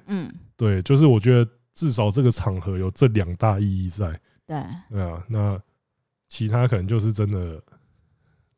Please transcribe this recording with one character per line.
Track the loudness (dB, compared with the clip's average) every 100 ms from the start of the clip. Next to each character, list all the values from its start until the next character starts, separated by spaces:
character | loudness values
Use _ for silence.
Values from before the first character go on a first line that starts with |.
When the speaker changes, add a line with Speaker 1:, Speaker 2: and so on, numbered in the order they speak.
| -8
Speaker 1:
嗯。 | -6 -6 -12 -18 -2
Speaker 2:
对， | 0 0
就 | 2 4
是 |
我 | 6 6
觉 | 4
得 | 4 2 -4 _
至 | -6 -4
少 | 0 0
这 | 2
个 | 2
场 | 2 -2 -4
合 | -4 -4
有 | -4
这 | 2 2
两 | 2 -2
大 | 0 0 2
意 | 0 -2
义 | -4
在。 | -4 -6 -8 _ _ -10
Speaker 1:
对。 | -10 -8 -12 -10
Speaker 2:
对 | -6
啊， | -6 -8 -6
那 | -2 -2 -4 -10 _ _ _ _ _ _
其 | -6 -2
他 | 2 2
可 |
能 | 0 0
就 | 0
是 | 0
真 | 0 -2
的 | -2 -6 -10 -18 _ _ _ _ _ _ _ _